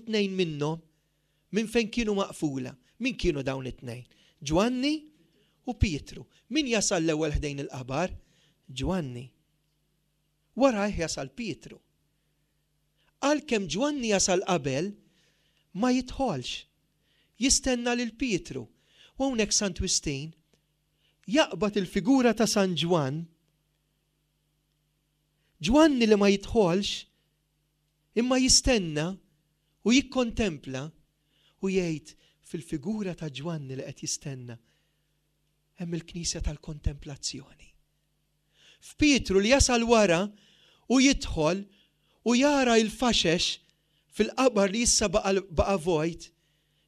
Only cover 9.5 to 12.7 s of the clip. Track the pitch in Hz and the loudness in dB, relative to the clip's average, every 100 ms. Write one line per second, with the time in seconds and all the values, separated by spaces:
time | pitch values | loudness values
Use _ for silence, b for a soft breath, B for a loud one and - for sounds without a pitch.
9.5 | _ _ _ _ _ _ _ _ _ _ | _ _ _ _ _ _ _ _ _ _
10.5 | - 269 214 202 175 160 - 135 - 226 | 0 2 2 -2 -2 -4 -6 -10 -8 -10
11.5 | 139 - - _ _ _ _ _ _ _ | -10 -14 -20 _ _ _ _ _ _ _
12.5 | _ _ | _ _